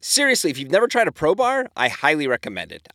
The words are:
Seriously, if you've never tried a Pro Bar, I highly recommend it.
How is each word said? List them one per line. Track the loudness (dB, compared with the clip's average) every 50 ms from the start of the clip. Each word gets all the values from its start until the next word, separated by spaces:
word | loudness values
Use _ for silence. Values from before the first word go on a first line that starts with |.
| -4
Seriously, | 0 0 2 4 2 2 2 0 -2
if | -4 -4
you've | -6 0
never | 2 2 2 2
tried | 2 2 0 0
a |
Pro | 0 -2 0 0 2
Bar, | 2 2 0 0 -2 -4 -6 _ -2
I | -2 -2
highly | -2 0 0 0 2 2 0
recommend | -2 -2 -4 -4 -8 -10 -10 -10 -12
it. | -14 -20 _ -18 -8